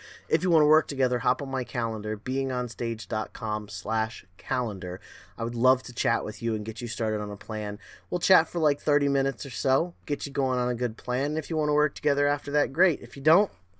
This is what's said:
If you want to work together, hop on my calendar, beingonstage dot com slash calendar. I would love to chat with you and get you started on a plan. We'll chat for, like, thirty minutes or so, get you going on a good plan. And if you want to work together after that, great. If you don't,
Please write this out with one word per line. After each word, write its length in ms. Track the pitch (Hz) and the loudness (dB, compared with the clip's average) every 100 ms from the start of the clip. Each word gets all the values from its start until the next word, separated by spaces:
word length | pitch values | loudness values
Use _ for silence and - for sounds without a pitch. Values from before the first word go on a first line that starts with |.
| - - - | -18 -20 -2
If 140 | 160 | 0
you 80 | 180 | 4
want 120 | 165 | 4
to 40 | 151 | 6
work 220 | 160 156 | 4 2
together, 320 | 131 127 120 | 0 0 2
hop 200 | 127 127 | 0 0
on 80 | 135 | -2
my 140 | 131 | -4
calendar, 560 | 123 127 117 110 104 107 | -4 -4 -2 -4 -4 -6
beingonstage 880 | 127 135 135 127 123 - 117 113 - | -4 -2 -2 -2 -4 -4 -4 -4 -4
dot 260 | 110 - | -4 -4
com 360 | - 113 107 104 | -6 -4 -4 -6
slash 580 | - - 110 110 - - - | -8 -4 -2 -2 -6 -18 -20
calendar. 640 | - 127 120 98 90 92 - - - - | -6 -2 -2 -4 -6 -8 -10 -20 -18 -6
I 60 | |
would 100 | 117 | -4
love 300 | 120 123 127 | 2 4 4
to 100 | - | 0
chat 300 | 123 127 113 | -4 0 0
with 180 | 80 - | -2 -4
you 140 | 117 110 | -4 -2
and 80 | |
get 160 | 104 - | -4 -8
you 80 | 117 | -8
started 320 | - 110 107 | -4 -2 -2
on 100 | 104 | -4
a 60 | 98 | -8
plan. 420 | - 107 104 104 - - _ | -8 -6 -6 -8 -12 -20 _
We'll 80 | 175 | -4
chat 300 | - 180 165 | 4 4 4
for, 100 | 170 | 0
like, 220 | 156 143 | 2 2
thirty 280 | - 147 143 | 2 2 4
minutes 380 | 139 135 135 135 | 2 0 -4 -8
or 40 | |
so, 440 | - 131 135 175 - - | -2 2 2 0 -8 -6
get 200 | 147 139 | -6 -4
you 60 | |
going 260 | 139 131 123 | -2 0 0
on 100 | 123 | 0
a 60 | |
good 220 | 120 120 110 | 0 -2 -4
plan. 300 | - 123 143 | -4 -2 -2
And 120 | 151 | -2
if 100 | - | -2
you 80 | 160 | -2
want 120 | 151 | 2
to 60 | |
work 200 | 147 147 | 2 2
together 320 | - 151 143 143 | 0 0 2 2
after 240 | 143 - | 0 0
that, 220 | 147 131 | 0 0
great. 280 | 139 185 135 | 2 2 2
If 160 | 117 139 | -6 0
you 60 | |
don't, 300 | 139 175 208 - _ | 4 6 4 -4 _